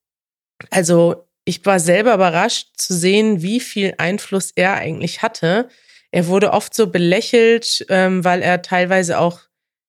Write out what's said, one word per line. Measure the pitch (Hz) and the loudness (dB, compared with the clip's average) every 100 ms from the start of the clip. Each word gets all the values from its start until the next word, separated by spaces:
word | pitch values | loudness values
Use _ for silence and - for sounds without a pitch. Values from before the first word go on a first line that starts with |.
| _ _ _ _ _ _ - | _ _ _ _ _ _ -4
also | 190 165 170 170 175 _ _ | -2 2 4 4 0 _ _
ich | - 170 | -8 -4
war | 196 190 | 0 0
selber | 165 180 226 | 2 2 4
überrascht | 202 185 165 220 - - - | 4 2 2 -2 -4 -10 -10
zu | - | -6
sehen, | 180 180 202 220 196 | -2 0 2 2 0
wie | 175 233 | -2 -4
viel | - 208 190 - | -6 -4 -4 -2
Einfluss | 165 208 - 196 - - | -4 -4 -4 -6 -4 -2
er | 180 | 0
eigentlich | 196 139 160 180 - | -2 -6 -8 -8 -4
hatte. | 226 - 165 202 247 _ _ _ - | -6 -2 -2 -2 -4 _ _ _ -6
Er | 180 170 | -4 0
wurde | 196 196 | 0 2
oft | 208 - | 0 -2
so | - 208 | -2 0
belächelt, | 175 175 180 - 240 226 233 - - - | 2 2 0 2 2 4 2 -2 -6 -2
ähm, | 190 185 185 | 0 2 2
weil | 180 180 | 0 0
er | 175 180 | 0 -2
teilweise | 180 185 180 190 170 - | -2 -2 0 0 0 0
auch, | 170 175 _ _ _ _ | 0 -2 _ _ _ _